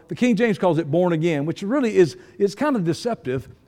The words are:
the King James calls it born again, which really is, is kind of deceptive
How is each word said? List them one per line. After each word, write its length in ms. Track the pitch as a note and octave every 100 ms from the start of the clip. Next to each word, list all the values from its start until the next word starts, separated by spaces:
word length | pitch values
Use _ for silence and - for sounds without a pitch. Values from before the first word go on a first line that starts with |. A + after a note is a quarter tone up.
| -
the 60 | E3
King 200 | B3 G#3
James 240 | A#3+ F#3
calls 180 | F#3 D#3
it 140 | D3+
born 200 | E3 F3+
again, 360 | E3 E3+ D3 D3+
which 160 | D#3+
really 320 | G3 C#4+ A#3 F#3+
is, 200 | D#3+ - - -
is 160 | G3+
kind 220 | - D4 B3
of 80 |
deceptive 680 | E3+ D3 A#3+ A3 B2+ C3 - -